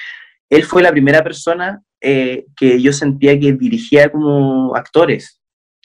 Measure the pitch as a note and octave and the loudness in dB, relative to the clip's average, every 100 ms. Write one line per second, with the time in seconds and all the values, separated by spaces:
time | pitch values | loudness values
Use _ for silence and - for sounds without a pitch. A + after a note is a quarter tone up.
0 | - - - _ - D3+ D#3+ F#3 F3 D3 | -18 -20 -20 _ 0 0 2 2 2 2
1 | C#3 D3+ D#3+ D3+ - E3+ F3+ G3+ _ _ | 2 2 0 -4 -6 -4 -6 -10 _ _
2 | C3 C#3 B2+ B2+ - - C3 B2 C3 C#3+ | -4 -2 -2 -8 -12 -2 0 2 0 0
3 | D3+ C3+ C#3+ C#3+ C#3+ C3 B2 A2+ - D3 | -4 0 2 2 2 0 -2 -4 0 2
4 | D3 D3+ D3+ C#3+ C3+ C3 C3 B2 - D3+ | 2 0 -2 0 0 -2 -2 -6 -2 0
5 | E3+ A#2 - _ _ _ _ _ | 0 -2 -8 _ _ _ _ _